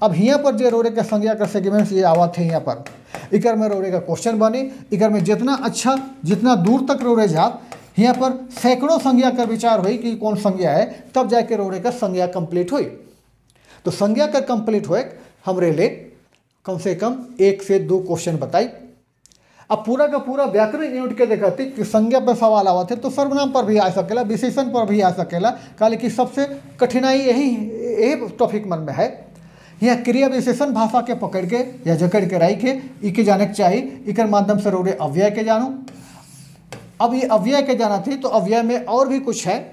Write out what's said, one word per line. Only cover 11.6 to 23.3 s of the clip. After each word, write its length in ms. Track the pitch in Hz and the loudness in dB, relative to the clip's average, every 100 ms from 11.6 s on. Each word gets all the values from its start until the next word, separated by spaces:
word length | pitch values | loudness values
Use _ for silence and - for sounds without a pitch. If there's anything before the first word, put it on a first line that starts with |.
| 196 185 | -4 -4
का 100 | 196 | -4
संज्ञा 340 | - 202 185 180 | -4 -4 -2 -2
complete 440 | 180 165 175 175 | -4 -4 -2 -2
हुई। 120 | 277 147 - - _ _ _ _ _ _ - - | -2 -4 -8 -20 _ _ _ _ _ _ -10 -8
तो 40 | |
संज्ञा 340 | 165 202 220 302 | -2 0 2 2
का 140 | 294 | 0
complete 460 | 269 240 214 208 156 | 0 -2 0 -2 0
हुए 160 | 185 262 - - _ - | -2 -2 -10 -20 _ -6
हमरे 240 | 185 175 | 0 0
ले 160 | 151 220 - - - _ _ _ _ - | 2 0 -2 -16 -20 _ _ _ _ -10
कम 120 | 180 | -6
से 160 | 190 | -4
कम 220 | 170 214 262 - - | -2 -4 -4 -6 2
एक 220 | 196 196 | 2 2
से 160 | - 196 | 2 0
दो 180 | 160 185 | 2 0
question 360 | 185 165 - 160 | 0 -4 -2 -4
बताई। 320 | 131 170 240 - - - _ _ _ _ _ _ - | -2 0 -2 -6 -20 -20 _ _ _ _ _ _ -4
अब 120 | 214 220 | -4 0
पूरा 200 | 262 294 | 0 0
का 120 | 285 | 0
पूरा 260 | 247 269 | -4 -2
व्याकरण 500 | 269 208 214 294 302 | 0 2 0 0 -6
यूनिट 220 | 254 254 - | -6 -4 0
के 80 | 240 | 0
देखा 240 | 208 202 | 2 0
थी 140 | 262 269 | 0 -4
कि 180 | 214 | -6
संज्ञा 360 | 202 220 220 262 | -2 0 2 2
पर 140 | 254 | 2
सवाल 340 | 233 226 214 196 | 2 4 4 4
आवा 160 | 180 | 2
थे, 120 | 175 233 | 0 -4
तो 140 | 262 | -4
सर्वनाम 420 | 277 285 | -2 0